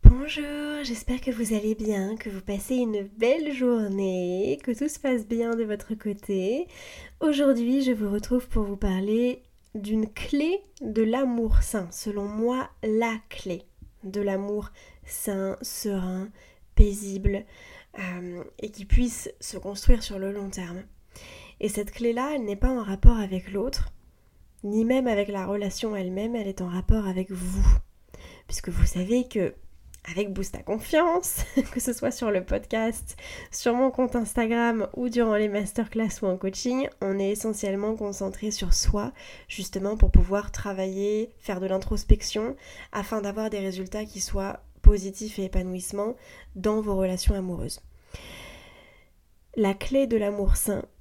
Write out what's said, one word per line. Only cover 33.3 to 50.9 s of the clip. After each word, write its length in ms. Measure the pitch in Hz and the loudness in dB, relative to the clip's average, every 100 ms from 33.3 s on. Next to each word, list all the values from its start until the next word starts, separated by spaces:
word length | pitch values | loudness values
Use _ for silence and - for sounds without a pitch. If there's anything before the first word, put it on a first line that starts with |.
| - - | -16 -14
sur 240 | - - | -4 0
mon 160 | 240 262 | 2 2
compte 260 | 254 254 247 | 2 -2 0
Instagram 720 | 214 - 226 233 233 226 202 - | -2 -2 0 2 2 0 -4 -4
ou 120 | 247 | -4
durant 280 | 233 226 208 | 0 2 2
les 120 | 214 | 2
masterclass 720 | 202 196 - 220 220 220 - | 0 -4 -4 -4 -2 -2 -2
ou 40 | 202 | -2
en 100 | 185 | -2
coaching, 520 | 190 196 247 254 277 - | -4 -4 -2 -2 -2 -4
on 180 | 196 196 | -4 -2
est 120 | 196 | -2
essentiellement 640 | 208 220 214 202 196 208 220 | -2 -4 -4 -4 -2 -2 -4
concentré 540 | 208 196 190 190 214 | -6 -6 -8 -6 -6
sur 220 | 214 185 | -4 2
soi, 380 | - - 104 107 - - - - | 2 4 0 -2 -10 -20 -20 -16
justement 480 | - 185 196 196 220 | -12 -8 -6 -4 4
pour 140 | 214 | 8
pouvoir 400 | - 185 196 208 | 10 8 2 -2
travailler, 840 | - 208 190 190 190 202 214 226 - | -8 -6 -4 -4 -2 -2 -2 -4 -8
faire 220 | - 190 | -8 -4
de 60 | 185 | -2
l'introspection, 880 | 190 - 202 - 220 - 214 220 269 - - - | -2 -2 -4 8 8 8 -4 -4 -8 -14 -20 -10
afin 280 | 208 202 226 | -8 -4 -4
d'avoir 300 | 202 202 220 | -4 -4 -4
des 80 | 208 | -4
résultats 460 | 190 185 185 214 | -6 -6 -8 -8
qui 160 | 214 202 | -10 -8
soient 400 | - 202 196 - - - | -4 -4 -4 -8 -14 8
positifs 560 | - 208 190 196 214 208 | 8 8 0 -8 -10 -6
et 60 | |
épanouissants 720 | 190 185 185 185 180 202 208 247 - - - - | -2 -2 -2 -8 -8 -4 -4 -6 -14 -20 -18 -6
dans 240 | 196 214 | -2 -2
vos 160 | 208 196 | -2 0
relations 380 | 190 185 - | 0 -2 -2
amoureuses. 460 | 202 185 175 - - - - - - - - - - - - - - _ _ _ _ _ - | -2 -4 -8 -8 -12 -18 -20 -20 -20 -18 -18 -20 -20 -20 -20 -20 -20 _ _ _ _ _ -2
La 180 | 202 | 0
clé 320 | 196 - 269 269 | 0 0 2 2
de 100 | 226 | 2
l'amour 400 | 202 208 196 - | 0 0 2 2
sain 280 | - 196 - | 2 -4 -6